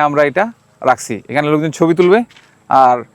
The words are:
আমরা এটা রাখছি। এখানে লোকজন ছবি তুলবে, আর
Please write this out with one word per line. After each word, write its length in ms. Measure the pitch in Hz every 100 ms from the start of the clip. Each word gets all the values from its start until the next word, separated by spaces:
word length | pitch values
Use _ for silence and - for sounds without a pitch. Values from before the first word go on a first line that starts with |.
| 147
আমরা 160 | 147 147
এটা 140 | 135 226 - _ _
রাখছি। 320 | 131 123 - 107 -
এখানে 160 | 131 147
লোকজন 180 | 151 160 -
ছবি 140 | 165 170
তুলবে, 200 | 180 214 240 _ _ _ -
আর 260 | 131 131 123 117